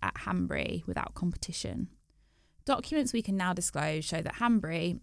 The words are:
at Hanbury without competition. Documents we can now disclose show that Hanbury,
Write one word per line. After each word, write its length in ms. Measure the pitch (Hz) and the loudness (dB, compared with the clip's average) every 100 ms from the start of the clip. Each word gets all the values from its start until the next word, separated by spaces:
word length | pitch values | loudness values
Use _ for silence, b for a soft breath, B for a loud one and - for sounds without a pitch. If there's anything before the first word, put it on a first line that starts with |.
at 140 | 92 - | -2 -2
Hanbury 640 | - 180 90 - - 170 165 | -2 0 0 0 -2 -4 -4
without 280 | - - | -4 -4
competition. 760 | - 175 - - - - - 185 - _ _ _ _ _ - | -2 -2 -2 -6 -6 -4 -4 -6 -8 _ _ _ _ _ -8
Documents 480 | - - - 302 254 | 0 0 2 0 2
we 80 | 233 | 0
can 140 | 214 196 | 0 2
now 160 | 180 | 2
disclose 520 | 180 175 143 151 156 | 2 0 0 0 0
show 180 | 156 160 | -2 -2
that 140 | 165 - | -2 0
Hanbury, 640 | 240 220 160 165 170 175 | 4 4 4 0 0 -2